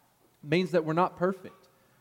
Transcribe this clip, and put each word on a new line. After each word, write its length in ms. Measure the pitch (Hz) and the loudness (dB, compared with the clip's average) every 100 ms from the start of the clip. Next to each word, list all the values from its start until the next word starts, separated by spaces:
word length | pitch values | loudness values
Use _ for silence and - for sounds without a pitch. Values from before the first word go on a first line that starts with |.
| _ _ _ _ | _ _ _ _
means 300 | 151 165 185 | -2 0 2
that 140 | 170 | 0
we're 80 | 156 | 0
not 240 | 160 185 165 | 0 0 0
perfect. 520 | 175 190 - - _ _ _ _ | -2 -2 -10 -20 _ _ _ _